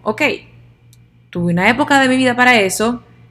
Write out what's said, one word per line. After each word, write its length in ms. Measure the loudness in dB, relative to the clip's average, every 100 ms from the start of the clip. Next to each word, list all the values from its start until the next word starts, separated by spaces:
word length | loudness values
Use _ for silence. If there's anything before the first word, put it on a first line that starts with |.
"Ok, 200 | -8 -4 -4 -4 -12 -20 -20 _ _ _ _ _ _
tuve 220 | -6 -2
una 180 | 0 0
época 300 | 0 0 2
de 80 | 2
mi 80 | 2
vida 180 | 0
para 260 | 2 2 2
eso 420 | 0 -2 -4 -4 -12 -20 -20